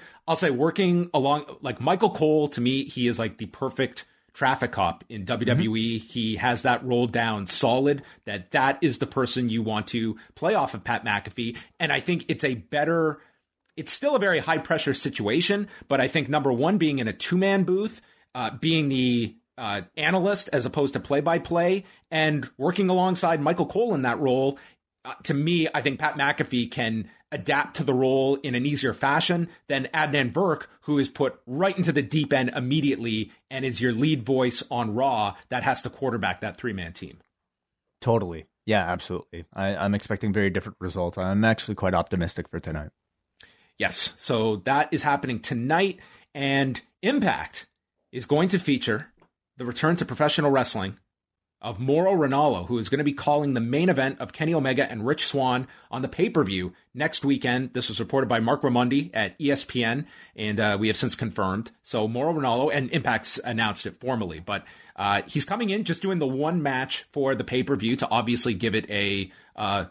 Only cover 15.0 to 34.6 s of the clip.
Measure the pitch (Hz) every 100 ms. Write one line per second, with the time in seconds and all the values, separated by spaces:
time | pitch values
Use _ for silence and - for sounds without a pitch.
15 | - - 101 147 175 202 202 - - 135
16 | 131 160 131 151 139 120 160 202 156 139
17 | 110 95 - 180 196 196 180 185 220 -
18 | - _ _ 127 110 120 160 160 143 131
19 | 127 120 110 - _ - 110 101 90 -
20 | 151 185 190 202 - 139 110 151 139 135
21 | - 139 156 170 - 170 175 196 - _
22 | _ 160 156 151 120 - 151 180 185 185
23 | 185 180 170 165 147 175 147 202 240 147
24 | 123 117 131 127 135 139 - _ _ _
25 | 127 - - 143 156 175 160 147 135 131
26 | 156 147 143 147 143 123 117 - 113 110
27 | - - _ 139 127 143 - - 139 127
28 | 131 135 135 139 143 123 143 139 127 -
29 | 139 151 170 175 170 - - 135 131 160
30 | 151 143 123 160 190 147 - _ - 147
31 | 135 - 131 - - 139 196 190 165 135
32 | 120 156 143 131 123 - 123 156 139 104
33 | 117 110 98 - - 131 135 117 123 113
34 | 156 143 110 131 127 120